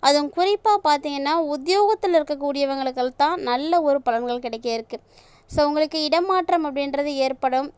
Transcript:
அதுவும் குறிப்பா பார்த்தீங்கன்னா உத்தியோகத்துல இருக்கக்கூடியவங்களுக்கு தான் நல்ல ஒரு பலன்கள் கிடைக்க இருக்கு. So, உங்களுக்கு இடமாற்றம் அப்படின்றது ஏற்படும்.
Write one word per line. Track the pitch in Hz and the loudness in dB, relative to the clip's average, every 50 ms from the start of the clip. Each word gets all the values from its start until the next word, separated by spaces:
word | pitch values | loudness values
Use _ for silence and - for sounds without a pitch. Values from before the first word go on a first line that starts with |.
| - | 4
அதுவும் | 269 285 294 294 285 - | 4 2 2 0 -2 -2
குறிப்பா | - 359 392 415 415 _ 427 415 403 392 | 0 0 0 0 0 _ 2 2 2 4
பார்த்தீங்கன்னா | 311 294 285 - 294 285 277 277 285 311 339 330 294 294 | 2 2 2 0 -6 -6 -4 -2 0 0 0 0 -2 -4
உத்தியோகத்துல | 285 262 320 370 403 415 403 440 427 - 381 349 320 | -6 -2 0 2 4 4 2 2 0 0 2 2 2
இருக்கக்கூடியவங்களுக்கு | 302 - 302 277 285 285 277 277 277 269 269 269 269 262 254 262 247 254 254 _ 285 | 2 0 -6 -4 -4 -4 -2 0 -2 -2 -2 -4 -4 -4 -2 -2 -4 -4 0 _ 0
தான் | 302 349 349 - 240 | 0 0 -2 -2 -2
நல்ல | 240 254 285 320 349 349 320 | -2 -2 0 2 2 2 4
ஒரு | 294 277 277 262 | 2 0 2 2
பலன்கள் | 254 233 233 240 240 240 247 247 | 0 -2 0 -2 -2 -4 -4 -6
கிடைக்க | 240 226 226 240 240 226 | -8 -8 -6 -6 -4 -4
இருக்கு. | 226 226 _ - - _ _ _ - - - _ _ _ _ - | -4 -6 _ -14 -14 _ _ _ -20 -20 -20 _ _ _ _ 0
So, | - 294 | 0 2
உங்களுக்கு | 294 294 302 311 302 - 320 302 | 2 2 0 0 0 -2 -4 -2
இடமாற்றம் | 302 294 330 349 381 381 370 349 359 359 349 311 294 | 0 2 0 2 2 0 0 2 2 0 0 0 -2
அப்படின்றது | 269 277 285 277 269 277 285 294 285 269 262 | -2 -4 -4 -2 -2 -2 -2 -2 -2 0 -2
ஏற்படும். | 262 269 - - 262 254 262 277 - - | -2 -2 -2 -2 0 0 0 -2 -2 -10